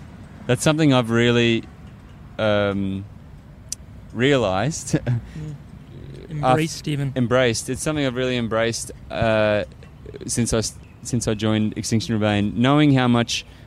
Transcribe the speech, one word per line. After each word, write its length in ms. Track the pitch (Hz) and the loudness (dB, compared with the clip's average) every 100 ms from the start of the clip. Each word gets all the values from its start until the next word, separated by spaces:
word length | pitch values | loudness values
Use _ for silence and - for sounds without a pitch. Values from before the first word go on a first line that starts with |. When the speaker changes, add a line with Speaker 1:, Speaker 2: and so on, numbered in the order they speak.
| - - - - - | -18 -18 -18 -10 -2
Speaker 1:
That's 160 | 123 | 2
something 300 | 156 151 151 | 2 4 4
I've 180 | 127 113 | 4 4
really, 520 | 117 120 120 117 113 - - - - - - - - | 4 4 4 4 2 -2 -18 -20 -20 -20 -20 -14 -2
um, 680 | 107 104 101 98 98 98 101 - - - - - - - - - - | 0 2 0 -2 -4 -4 -8 -16 -20 -20 -20 -20 -16 -16 -16 -18 -10
realized. 840 | 107 131 139 104 92 127 160 - - | 0 2 4 2 0 0 -4 -4 -2
<laughs> 40 | - 120 - 160 151 143 - - - - - - - | 0 -4 -4 -12 -10 -12 -16 -20 -20 -18 -16 -16 -12
Speaker 2:
Mm. 160 | 151 | -2
Embraced, 400 | 127 143 160 - | 0 2 0 -6
Speaker 1:
I've 40 | 156 | -4
Speaker 2:
even. 240 | 143 139 | -4 -2
Speaker 1:
embraced. 540 | 127 120 127 123 113 - | 0 2 4 2 0 -4
It's 140 | 131 | -4
something 240 | 160 151 139 | -2 -2 -2
I've 80 | |
really 240 | 120 127 123 | 0 -2 -2
embraced, 520 | 113 110 113 117 - - - | 0 0 0 -2 -8 -14 -8
uh, 540 | 82 113 110 107 104 92 - - - - - - | -2 2 2 2 2 -2 -10 -20 -20 -16 -12 -6
since 280 | 120 117 | -2 0
I 40 | 117 | 0
s-, 200 | 107 - - - | -2 -8 -20 -16
since 260 | - 120 120 | -4 -2 -2
I 60 | |
joined 420 | 104 110 107 107 - | 0 2 2 0 -2
Extinction 380 | - 113 - | -2 -2 0
Rebellion, 400 | 110 104 104 104 110 | 0 2 2 0 2
knowing 380 | 127 147 151 | 4 6 6
how 120 | 135 123 | 4 4
much 380 | 120 117 - - - | 2 2 -4 -8 -18